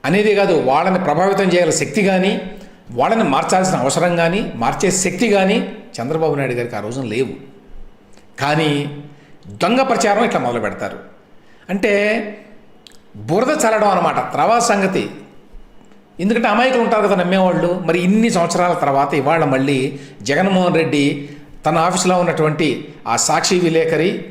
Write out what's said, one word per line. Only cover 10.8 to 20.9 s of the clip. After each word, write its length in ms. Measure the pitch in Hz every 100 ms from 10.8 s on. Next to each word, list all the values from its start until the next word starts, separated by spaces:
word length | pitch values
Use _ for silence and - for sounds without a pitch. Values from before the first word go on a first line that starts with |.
| 101 - - - - - - - -
అంటే 240 | 190 208 202 208 226 208 - - - - - - - - - 110
బురద 220 | 180 254 311
చల్లడం 260 | 226 220 208
అనమాట, 280 | 180 165 135 -
త్రవా 280 | 135 170 233 233
సంగతి. 340 | 202 190 190 104 - - - - - - - - - - -
ఎందుకంటే 280 | 190 240 226
అమాయకులు 340 | 214 254 247
ఉంటారు 200 | 220 220 202
కదా 100 | 190
నమ్మేవాళ్ళు. 520 | 175 190 185 160 170 175 165
మరి 140 | 175 180
ఇన్ని 240 | 214 226 180
సంవత్సరాల 400 | 170 180 180 165
తర్వాత 280 | 139 135 143 156
ఇవాళ 220 | 135 165 147
మళ్ళీ 340 | 135 135 135 139 139 - - 110
జగన్మోహన్ 500 | 143 196 185 180 165
రెడ్డి 240 | 147